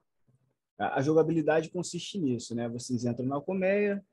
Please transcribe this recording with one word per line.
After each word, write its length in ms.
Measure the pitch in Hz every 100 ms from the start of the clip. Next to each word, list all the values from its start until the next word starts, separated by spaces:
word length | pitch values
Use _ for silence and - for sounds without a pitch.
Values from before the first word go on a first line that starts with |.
| _ _ _ _ _ _ _ -
A, 180 | 104 139
a 40 |
jogabilidade 680 | 139 160 156 165 147 156 160
consiste 480 | 180 165 175 - 202
nisso, 380 | 139 120 - 117
né? 120 | 117
Vocês 380 | 120 - 120 123
entram 220 | 117 127
na 120 | 143
colmeia 640 | 143 190 185 202 208 202 -